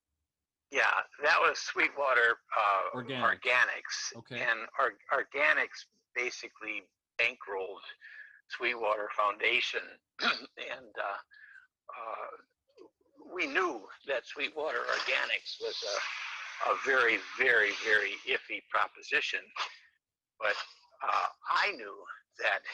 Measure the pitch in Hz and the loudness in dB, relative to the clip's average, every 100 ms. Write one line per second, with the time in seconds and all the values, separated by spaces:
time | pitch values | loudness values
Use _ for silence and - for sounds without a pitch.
0 | _ _ _ _ _ _ _ 135 107 - | _ _ _ _ _ _ _ 2 2 2
1 | - - 147 175 165 139 - 185 160 139 | -2 -2 2 4 4 2 -4 0 0 0
2 | 139 123 117 117 _ - 104 98 92 127 | 2 4 4 2 _ 2 4 4 0 -4
3 | 120 127 117 - 123 123 117 - - - | -6 0 0 2 2 4 2 0 -6 -6
4 | - 117 - 127 123 113 113 - 127 - | -6 -8 -10 -4 -2 -2 -4 0 0 0
5 | - 139 - 135 151 143 120 - - _ | -2 -2 0 0 4 4 0 -6 -16 _
6 | _ 123 123 - 117 - 107 104 95 _ | _ -4 -4 -4 -12 -12 -10 -10 -12 _
7 | _ - 117 123 - 98 95 95 - - | _ -2 -2 -2 -6 -6 -6 -10 -14 -16
8 | - - - - _ - 123 120 107 107 | -18 -18 -20 -20 _ -2 -2 0 0 0
9 | 104 - 104 104 110 123 - 117 - - | 0 2 2 2 2 2 0 -4 -6 -16
10 | _ - 233 - - - 131 127 117 107 | _ -2 0 0 -6 -12 -10 -10 -10 -6
11 | 104 98 - - - - _ _ - 120 | -4 -6 -10 -20 -20 -20 _ _ -18 -12
12 | 113 104 - - _ _ _ - - _ | -8 -8 -10 -12 _ _ _ -20 -20 _
13 | _ _ - 180 156 156 185 135 - - | _ _ -12 -4 0 2 2 -2 -10 -14
14 | 135 127 - 151 139 151 151 123 123 120 | -2 -2 -2 -6 -6 -2 -2 -2 0 0
15 | - 131 120 104 - - 113 95 110 98 | 2 0 0 -2 -4 -6 -4 -4 -2 -2
16 | - - - - - - 120 104 127 131 | -4 -6 -6 -8 -10 -4 0 0 4 4
17 | 117 107 - - 127 117 104 101 110 107 | 6 4 -2 2 4 6 4 2 4 4
18 | 101 101 127 123 - 104 - 104 98 - | 4 -4 -2 -2 -2 -10 -2 0 0 -2
19 | - 147 - 95 98 - - - - _ | -2 0 0 -4 -6 -6 -6 -8 -20 _
20 | _ _ _ _ 107 - - - _ _ | _ _ _ _ 0 0 -4 -14 _ _
21 | 123 98 92 - - 160 196 160 104 98 | 0 2 0 -4 0 2 2 -2 -10 -14
22 | - - _ - 110 98 - | -16 -18 _ -2 0 0 -4